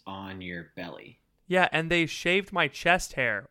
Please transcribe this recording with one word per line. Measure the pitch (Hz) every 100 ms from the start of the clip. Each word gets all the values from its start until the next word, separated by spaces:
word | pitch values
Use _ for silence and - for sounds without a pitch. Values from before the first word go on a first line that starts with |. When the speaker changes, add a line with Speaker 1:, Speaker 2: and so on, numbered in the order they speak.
| 98
Speaker 1:
on | 98 95 95
your | 90 87 80 -
belly. | 85 - - - _ _ -
Speaker 2:
Yeah, | 180 175
and | 156 165
they | 170 160
shaved | - 175 190 190
my | 180 147
chest | - 170 180 -
hair, | - 123 101 -